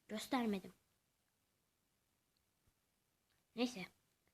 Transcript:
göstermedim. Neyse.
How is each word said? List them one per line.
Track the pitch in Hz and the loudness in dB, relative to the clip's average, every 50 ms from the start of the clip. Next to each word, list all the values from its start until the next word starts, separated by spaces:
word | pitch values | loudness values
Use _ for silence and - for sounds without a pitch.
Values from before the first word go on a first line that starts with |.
| _ - | _ -8
göstermedim. | 214 214 - - - 262 240 220 202 190 - 185 180 - _ _ _ _ _ _ _ _ _ _ _ _ _ _ _ _ _ _ _ _ _ _ _ _ _ _ _ _ _ _ _ _ _ _ _ _ _ _ _ _ _ _ _ _ _ _ _ _ _ _ _ _ _ _ _ | -6 -6 -2 0 2 2 4 2 2 0 -2 -6 -14 -20 _ _ _ _ _ _ _ _ _ _ _ _ _ _ _ _ _ _ _ _ _ _ _ _ _ _ _ _ _ _ _ _ _ _ _ _ _ _ _ _ _ _ _ _ _ _ _ _ _ _ _ _ _ _ _
Neyse. | 220 240 247 247 - - - - _ _ _ _ _ _ _ | 2 2 2 2 -4 -8 -10 -12 _ _ _ _ _ _ _